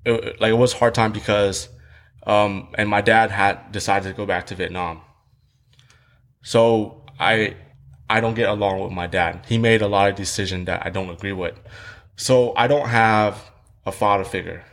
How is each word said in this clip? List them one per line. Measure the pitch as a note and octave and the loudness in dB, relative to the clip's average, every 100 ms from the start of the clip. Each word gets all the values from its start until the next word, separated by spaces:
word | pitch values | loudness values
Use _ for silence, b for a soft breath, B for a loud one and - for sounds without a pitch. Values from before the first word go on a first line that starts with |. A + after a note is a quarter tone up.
it, | A#2+ A#2 - - | 0 -2 -2 -2
like, | A2 | 2
it | A2+ | 4
was | B2 | 2
a | - | 2
hard | A#2+ | 0
time | A#2 A2 | 2 0
because, | G#2+ - G#2 G2+ F#2+ - b b b b b | -2 0 0 0 -2 -10 b b b b b
um, | - G#2 G#2 G2 - - | 0 2 2 -2 -10 -4
and | G#2 | 0
my | G#2 | 0
dad | G#2 A2 A2 | 4 4 4
had | G2+ G2+ - - | 0 -2 -2 -8
decided | G#2 - G2 F#2+ | -8 -2 -2 -2
to | |
go | F#2 G2+ | -10 -4
back | F2+ - | -4 -6
to | |
Vietnam. | F#2 F2 F#2 F2 D#2+ _ _ _ _ _ _ _ b b b b b b _ | -8 -8 -6 -8 -10 _ _ _ _ _ _ _ b b b b b b _
So | - A#2 A#2 A2+ G#2+ - - - | 0 2 4 2 -2 -10 -20 -4
I, | F#2 A2 G#2 - - - - - - | 0 0 -2 -6 -20 -20 -20 -20 -2
I | A2 | 0
don't | A2+ | 0
get | A2+ G#2 | 0 -2
along | G#2 G2+ F#2+ | 0 0 -2
with | F#2 | -6
my | F#2 F2 | -6 -4
dad. | F#2 E2+ F2 - | -2 -2 -4 -4
He | A2+ | 0
made | A#2 A2+ | 2 2
a | G2+ | 2
lot | G2+ G2+ | 2 2
of | G2 | 0
decisions | F#2+ - F#2+ F#2 F2+ | -8 -6 -6 -6 -6
that | E2+ E2+ | -6 -6
I | |
don't | F2+ F#2 | -8 -8
agree | E2+ G2+ | -8 -8
with. | F#2+ F2 - B B B B B - | -6 -8 -10 B B B B B -12
So | - B2+ A#2+ - | 2 4 4 2
I | A#2+ | 2
don't | D3 A#2 | 2 2
have | A#2 A2+ G#2+ G#2+ G2+ - _ _ _ | 4 4 4 2 -2 -18 _ _ _
a | - | -10
father | - G#2 G2+ | -2 0 2
figure. | F#2+ F#2+ F2 E2 - | 0 -8 -8 -14 -18